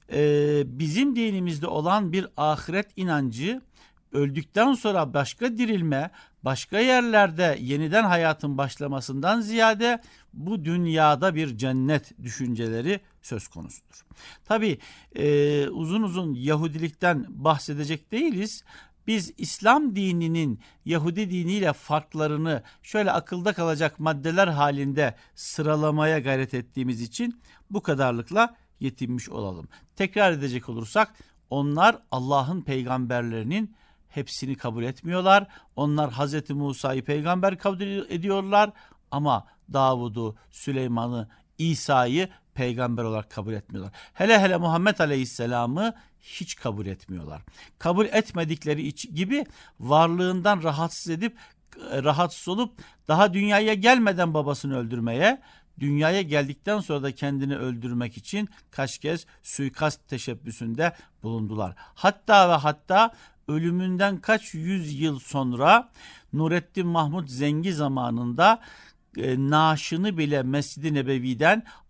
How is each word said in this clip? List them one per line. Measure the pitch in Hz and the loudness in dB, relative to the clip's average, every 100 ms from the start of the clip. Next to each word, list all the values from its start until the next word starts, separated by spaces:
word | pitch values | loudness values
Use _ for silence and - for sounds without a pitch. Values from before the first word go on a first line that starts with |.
| - | -6
e, | - 147 147 147 147 131 123 | 0 2 4 4 2 0 -2
bizim | 156 175 277 240 | -2 0 2 2
dinimizde | 226 196 180 151 175 | 0 0 -2 -4 -4
olan | 156 160 208 185 | -2 0 0 0
bir | 185 170 - | -2 -4 -2
ahiret | 151 147 - 185 208 - | 0 0 -2 -4 -4 -4
inancı, | 185 151 135 110 165 254 - _ _ _ _ | -2 0 -2 -2 -4 -6 -10 _ _ _ _
öldükten | 143 143 139 147 202 254 | -2 -2 -2 -4 2 4
sonra | 254 214 190 147 | 4 0 0 0
başka | 143 135 - 247 226 | 0 -2 -2 -4 0
dirilme, | 240 208 160 135 165 - - _ | 0 0 0 -2 -4 -10 -20 _
başka | 131 135 - 196 | -4 -4 -2 0
yerlerde | 254 254 240 214 196 160 175 139 | 4 4 4 6 6 4 2 2
yeniden | 123 143 156 202 | -2 -2 2 2
hayatın | 214 175 160 156 147 135 | 4 4 2 0 -2 -2
başlamasından | 139 - 143 135 - 135 165 226 | -4 -4 -6 -6 -6 -2 0 0
ziyade | 214 226 220 214 233 233 - - - | 0 4 4 4 2 0 -4 -20 -20
bu | - 160 208 151 | -12 -6 -4 -2
dünyada | 175 170 160 156 143 190 156 | -2 0 4 6 6 2 0
bir | 156 110 | -2 -2
cennet | 131 131 131 147 - - | -2 0 2 0 -2 -14
düşünceleri | 123 - 127 113 113 113 139 196 - _ | -12 -6 -4 -2 -2 -2 -2 -4 -6 _
söz | - 110 - | -10 -10 -10
konusudur. | 82 - - _ - _ - - - - | -14 -18 -18 _ -20 _ -20 -20 -12 -2
Tabii, | 220 214 147 - - - - | 0 0 -2 -8 -20 -14 -2
e, | 147 147 147 147 139 | 2 4 4 2 -2
uzun | - 160 208 | -4 -2 -2
uzun | 208 175 170 | -2 -2 -4
Yahudilikten | 123 135 151 160 156 165 - 180 156 - | -4 0 0 0 -4 -6 -2 0 0 -2
bahsedecek | - 151 147 - 147 147 156 - | -4 0 0 -2 -6 -4 -6 -6
değiliz. | 220 330 190 208 - - - - _ - | -2 -2 -2 -4 -8 -18 -20 -20 _ -2
Biz | 220 170 - | -2 -2 -8
İslam | 156 - - 277 294 196 | -8 0 4 4 4 0
dininin | 190 175 165 165 151 107 - _ - | 0 0 0 0 0 -2 -8 _ -2
Yahudi | 165 160 170 202 | 0 0 -2 -2
diniyle | 180 170 208 180 | -2 -2 0 0
farklarını | 139 - 151 - 156 151 151 160 135 - - | -2 -2 -4 -4 -4 -2 -2 -2 -4 -6 -20
şöyle | - 214 202 | -6 -2 0
akılda | - - 180 185 | 0 -2 -6 -4
kalacak | 180 165 151 156 - | -2 0 0 -2 -2
maddeler | 156 147 156 175 190 | -4 -2 -2 2 2
halinde | 147 147 139 139 139 135 - _ - | 4 2 0 -2 0 0 -2 _ -16
sıralamaya | - - 156 151 156 151 151 156 | -10 -4 0 2 2 2 2 2
gayret | 131 135 131 | 0 -2 -2
ettiğimiz | 127 117 - 127 113 | -6 -8 -6 -4 -4
için | 117 - 240 233 - - - | -6 -6 -6 -6 -14 -20 -8
bu | 202 | -6
kadarlıkla | - 139 131 120 117 196 233 - _ - | -2 0 2 0 -2 2 2 0 _ -8
yetinmiş | 139 - 120 123 - | -8 -6 -6 -6 -6
olalım. | - 101 90 - - _ - | -8 -8 -8 -14 -20 _ -4
Tekrar | 196 208 196 | -2 2 2
edecek | 160 139 123 - | 2 -4 -6 -8
olursak, | 117 110 214 214 - - _ - | -10 -4 0 0 -2 -20 _ -8
onlar | 139 143 147 208 233 - | -4 -2 4 4 4 -2
Allah'ın | 127 127 139 131 185 | -4 0 2 2 -2
peygamberlerinin | 143 131 123 127 123 123 120 113 110 196 214 - _ _ _ | -4 -4 -2 -4 -2 -2 -4 -4 -4 -2 -4 -8 _ _ _
hepsini | - 107 - 135 131 | -10 -8 -8 -6 -6
kabul | 123 113 | -6 -4
etmiyorlar. | 120 135 165 180 185 196 202 - _ - | -6 -6 -4 0 6 6 4 -12 _ -4
Onlar | 147 147 147 | 0 0 0
Hazreti | 117 143 151 147 | -2 -2 -4 -6
Musa'yı | 143 143 127 135 131 | -6 -4 -4 -4 -4
peygamber | 139 147 156 180 196 185 | -2 -4 -2 0 0 0
kabul | 202 185 202 196 - | -2 -2 -4 -6 -6
ediyorlar | 170 190 196 190 208 208 - - _ - | -6 -2 -2 2 4 4 0 -20 _ -8
ama | 139 147 113 - _ - | -2 0 0 -2 _ -6
Davud'u, | 139 131 127 120 110 110 107 _ | 2 2 2 -2 -4 -6 -8 _
Süleyman'ı, | - - 135 127 117 120 120 107 _ _ - | -10 -4 -4 -2 -2 -2 -4 -8 _ _ -4
İsa'yı | 165 156 - 131 123 147 185 - _ | -2 -2 2 2 4 2 -2 -6 _
peygamber | - 123 120 123 117 | -4 -4 -2 -2 -2
olarak | 113 110 104 | -4 -4 -6
kabul | - 104 | -10 -8
etmiyorlar. | 110 - 98 98 - - | -8 -8 -10 -12 -14 -12
Hele | - 196 220 | 0 6 6
hele | 190 180 | 6 2
Muhammed | 170 165 196 - | 0 2 2 2
Aleyhisselam'ı | 156 139 127 - 120 120 120 151 226 220 - _ - | 0 0 -2 -4 -2 -2 -2 -2 -4 -6 -16 _ -16
hiç | - 180 - | -14 -12 -8
kabul | 123 104 98 | -6 -6 -8
etmiyorlar. | 92 - 90 76 76 - - - - | -10 -10 -12 -10 -14 -16 -20 -20 -8
Kabul | 170 180 208 | -2 0 2
etmedikleri | 214 214 170 160 156 147 147 165 | 0 -2 -2 -4 -4 -4 -4 -4
iç-, | - - 160 | -8 -10 -6
gibi | 190 285 277 - - - | -2 -2 -4 -10 -20 -10
varlığından | 123 151 165 175 180 185 190 196 | 2 4 4 2 0 0 2 2
rahatsız | 160 143 165 - - | 0 -2 -4 -6 -6
edip, | 165 220 - - _ _ - - | -4 -4 -6 -20 _ _ -18 -8
e, | 135 | -2
rahatsız | 139 143 175 - - | 0 2 0 -2 -4
olup | 196 247 - - _ - | -2 -4 -6 -20 _ 0
daha | 160 208 | 4 4
dünyaya | 185 208 208 214 | 4 2 2 2
gelmeden | 208 226 254 214 180 170 | 4 6 6 6 2 0
babasını | 156 143 139 139 131 | 0 0 -2 -4 -4
öldürmeye, | 117 120 117 120 196 262 - - _ - | -4 -4 -2 2 2 2 -4 -20 _ -6
dünyaya | 143 147 156 190 | -2 2 2 2
geldikten | 170 147 139 143 - 208 | 0 0 -2 -4 -4 -2
sonra | - 147 | -2 -4
da | 135 135 | -4 -4
kendini | 143 139 139 139 | -2 -2 -2 -4
öldürmek | 127 120 123 120 120 107 | -4 -6 -4 -4 -4 -6
için | - 202 208 - _ | -8 -6 -6 -10 _
kaç | - 135 - | -6 -6 -4
kez | 151 170 - _ | -4 -4 -6 _
suikast | - - 135 - 156 - - | -10 -6 -6 -2 -4 -4 -8
teşebbüsünde | 127 - 113 - 110 113 113 170 - - _ | -10 -8 -8 -10 -8 -6 -2 -2 -4 -18 _
bulundular. | 113 113 107 107 92 - | -8 -6 -4 -4 -6 -8
Hatta | - - 190 202 - 202 180 | -20 0 0 2 6 8 8
ve | |
hatta | 160 151 147 - 190 226 - - _ - | 6 2 -2 2 4 4 0 -20 _ -6
ölümünden | 151 170 175 185 180 202 190 | -2 0 -2 -2 0 0 -2
kaç | - 214 - | 0 0 -2
yüz | 160 165 190 151 139 | -8 -4 -4 -4 -2
yıl | 160 135 | -2 -2
sonra | - 143 127 120 147 220 240 - - - _ | -4 -4 -2 2 6 6 4 -14 -20 -20 _
Nurettin | 147 160 175 170 190 175 | -2 0 0 -2 -4 -2
Mahmut | 170 151 180 147 | 0 0 -2 -6
Zengi | 127 147 151 175 | -4 -2 0 -2
zamanında, | 156 147 135 120 117 120 120 190 233 - - - _ _ - | -2 -2 -2 -4 -4 -4 4 4 4 0 -20 -20 _ _ -6
e, | 131 131 139 | -4 0 2
naaşını | 151 160 156 - 165 208 170 | 4 4 2 -2 -2 -2 -2
bile | 147 147 | 0 0
Mescid-i | 127 143 143 - 156 | 0 -2 -4 -6 -4
Nebevi'den | 143 131 135 127 120 156 220 - - | -2 0 -2 -2 2 4 4 0 -16